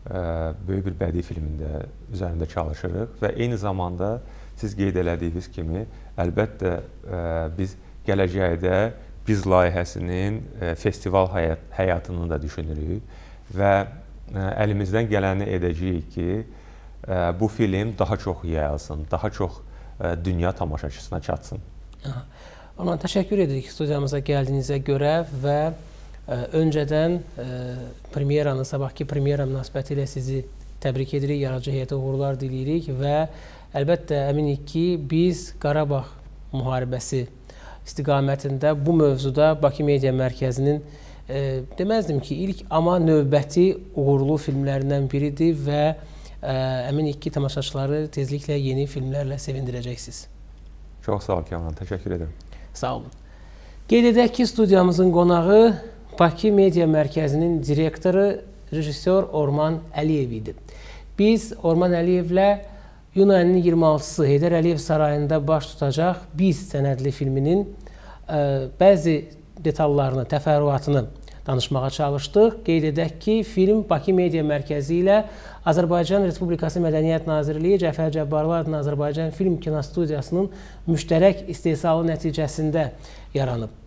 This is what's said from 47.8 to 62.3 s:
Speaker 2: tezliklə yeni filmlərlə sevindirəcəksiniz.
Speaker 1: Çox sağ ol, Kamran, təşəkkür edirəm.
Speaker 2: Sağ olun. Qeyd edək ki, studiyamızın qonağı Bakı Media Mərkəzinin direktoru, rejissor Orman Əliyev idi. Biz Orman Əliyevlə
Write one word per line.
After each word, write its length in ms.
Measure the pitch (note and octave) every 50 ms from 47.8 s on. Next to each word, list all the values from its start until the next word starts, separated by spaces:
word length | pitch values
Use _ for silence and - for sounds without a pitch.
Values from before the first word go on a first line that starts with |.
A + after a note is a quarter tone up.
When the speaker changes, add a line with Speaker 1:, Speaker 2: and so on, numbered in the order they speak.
| C3+ C#3 D3 D3+ D#3 D3+
Speaker 2:
tezliklə 460 | - C#3+ C#3 B2 C#3+ D3 C#3 - D3 C#3+
yeni 280 | C#3 C3+ C3 C3+ C#3+ C#3
filmlərlə 480 | C#3+ D3 C3 C3 C3+ C#3+ C#3+ C3 C#3 C3
sevindirəcəksiniz. 840 | - D3 C3+ C3 C3+ B2 B2 B2 A#2 B2 A#2+ A#2 - - - - - - - - - - - - - - - - - - - - -
Speaker 1:
Çox 240 | - G2+ G2+ - -
sağ 100 | G2 F2
ol, 80 | -
Kamran, 300 | - F2+ E2+ E2+ E2 D2+
təşəkkür 400 | D2+ F2+ - G2+ F2+ - F#2+ F2+
edirəm. 160 | E2+ E2 D#2 - - - - - - - - -
Speaker 2:
Sağ 220 | - - B2+ B2+
olun. 160 | A#2+ A2+ B2 - - - - - - - - - - - - - - -
Qeyd 220 | - A3 A#3+ A#3 A#3+
edək 220 | A3 A#3 A#3+ A#3 A#3+
ki, 140 | - B3
studiyamızın 640 | A3+ - - A3 F#3+ G3 F#3+ F3+ F#3 E3+ E3 F#3 F#3 E3+
qonağı 460 | F3 F3 F3 F3 E3+ E3+ F3+ G3+ G#3+ A3+ A#3 G3+ E3 - - - - - - - -
Bakı 320 | F3 E3+ E3 - - A3
Media 360 | G#3 G3+ G3 F#3+ D#3+ F3 E3+
Mərkəzinin 720 | D#3+ D#3 D3+ D3+ C#3+ - D#3+ D#3 C#3+ C#3+ D3+ E3 E3+ E3+ D#3+ C3+
direktoru, 600 | C3+ D3 D3 D#3+ D#3 D3+ - - F#3 F3+ F#3+ G3 G3+ F#3+ - - - - - - -
rejissor 580 | - D#3 D#3 D3+ C#3+ - - F3+ F#3 G3 F#3+ -
Orman 480 | - D3+ D3+ C#3 C#3+ D3 D3+ D#3 E3 D#3+ E3 - -
Əliyev 360 | D3 D3+ D#3 D#3 D3 C3+ A#2+ A#2
idi. 200 | A2 G#2+ G#2 - - - - - - - - - - - - - -
Biz 340 | G3 G#3+ A3+ G#3 - - - - -
Orman 320 | E3 E3 E3 F3+ F3+ F3
Əliyevlə 520 | E3+ E3+ F3 F3+ F3+ F3 D#3+